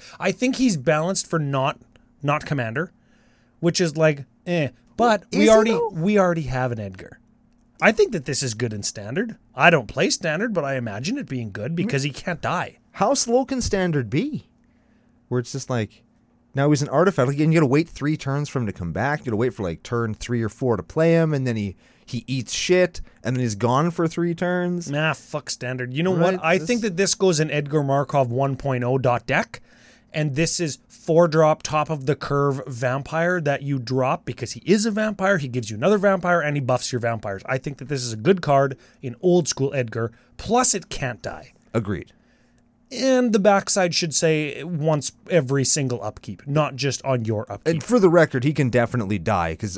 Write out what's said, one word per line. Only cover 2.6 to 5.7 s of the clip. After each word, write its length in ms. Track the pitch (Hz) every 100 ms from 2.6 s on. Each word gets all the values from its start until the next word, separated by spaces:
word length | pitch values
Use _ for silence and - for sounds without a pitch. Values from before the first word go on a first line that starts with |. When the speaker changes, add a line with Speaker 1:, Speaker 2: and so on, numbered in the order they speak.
| 113 123 180 _ _ _ _ _ _ _
Speaker 1:
which 200 | 170 170
is 140 | 165 151
like, 280 | 160 143 - _ -
eh. 240 | 175 135 - _ -
But 260 | 240 208 -
Speaker 2:
Is 60 | 190
Speaker 1:
we 60 | 214
Speaker 2:
he, 40 |
Speaker 1:
already, 220 | 220 220